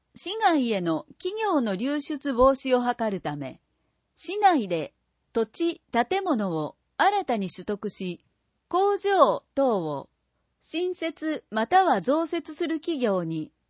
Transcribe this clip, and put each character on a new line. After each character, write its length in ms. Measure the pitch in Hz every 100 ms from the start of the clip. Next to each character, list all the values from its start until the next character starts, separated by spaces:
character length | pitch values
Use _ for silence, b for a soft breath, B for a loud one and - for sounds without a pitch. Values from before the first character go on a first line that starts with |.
| _
市 220 | - 349 440
外 340 | 415 311 233
へ 100 | 202
の 260 | 170 160 - -
企 220 | 370 427
業 200 | 427 311
の 160 | 226 190
流 240 | 262 294
出 340 | 285 294 285
防 200 | 233 262
止 220 | 269 262 247
を 60 |
図 280 | 247 240 226
る 100 | 190
た 160 | 156 147
め、 240 | 135 - _ _ _ _ _
市 240 | - - 403
内 300 | 403 311 196
で 240 | 170 147 _ _ _ _
土 140 | 233 220
地、 340 | - 339 - _
建 320 | 233 240 381
物 260 | 381 233 196
を 260 | 160 151 - _ -
新 280 | 349 403
た 120 | 359 226
に 120 | 185
取 160 | -
得 240 | 180 208 208
し、 360 | - 185 175 _ _ _ _ -
工 280 | 359 403 403
場 480 | 392 381 240 156 -
等 280 | - 269 202
を 280 | 160 139 - _ _ _ _ _
新 340 | - 320 359
設 500 | 359 330 311 311 302 -
ま 160 | 220 226
た 180 | 370
は 160 | 370 214
増 240 | 175 302 330
設 280 | 339 302
す 120 | 302 330
る 140 | 320
企 180 | 339 302
業 260 | 233 185
に 280 | 165 160 156 _